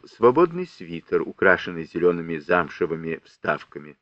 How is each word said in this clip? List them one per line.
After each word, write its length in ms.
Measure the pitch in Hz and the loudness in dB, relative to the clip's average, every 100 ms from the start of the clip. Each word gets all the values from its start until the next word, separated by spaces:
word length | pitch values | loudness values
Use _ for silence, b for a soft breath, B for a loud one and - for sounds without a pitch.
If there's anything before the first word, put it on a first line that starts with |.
| - | -8
свободный 600 | - 117 131 175 170 180 | 2 4 6 2 0 -10
свитер, 540 | - 85 85 - 87 | -14 -12 -12 -4 -4
украшенный 640 | 76 - 95 90 - 85 | -4 0 2 4 0 -10
зелёными 540 | 80 87 87 87 82 80 | -8 0 0 0 -4 -8
замшевыми 840 | 73 90 78 - 87 82 80 80 - | 0 0 0 -4 -6 -4 -8 -10 -12
вставками 720 | _ - 76 - - 73 71 | _ -6 -6 -8 -18 -20 -20